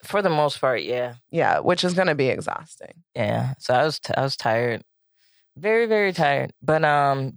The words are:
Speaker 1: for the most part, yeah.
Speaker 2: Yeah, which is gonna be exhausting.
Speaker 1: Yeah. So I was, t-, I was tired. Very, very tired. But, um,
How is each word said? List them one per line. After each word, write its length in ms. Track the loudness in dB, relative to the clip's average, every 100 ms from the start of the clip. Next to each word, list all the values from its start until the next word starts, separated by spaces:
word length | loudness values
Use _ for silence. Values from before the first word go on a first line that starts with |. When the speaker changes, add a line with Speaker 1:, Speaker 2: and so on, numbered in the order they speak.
Speaker 1:
for 180 | -6 -2
the 80 | 0
most 320 | 2 0 0
part, 220 | 0 0
yeah. 320 | -2 -4 -4 -8 _
Speaker 2:
Yeah, 280 | 0 2 2
which 240 | 2 2
is 100 | 0
gonna 220 | 0 0 2
be 120 | 0
exhausting. 760 | -2 -4 -8 -10 -20 -20 -20 _ -4
Speaker 1:
Yeah. 380 | -2 -2 -2 -4
So 140 | 0
I 100 | 0
was, 160 | 0 -2
t-, 140 | -4 -2
I 60 |
was 160 | -2 -2
tired. 460 | -2 0 0 -4 -10 _ _ _ _ _ _ -6
Very, 280 | 0 0 2
very 280 | 2 0
tired. 400 | 2 2 2 -2 -6
But, 220 | -2 2 4
um, 460 | 4 2 0 -4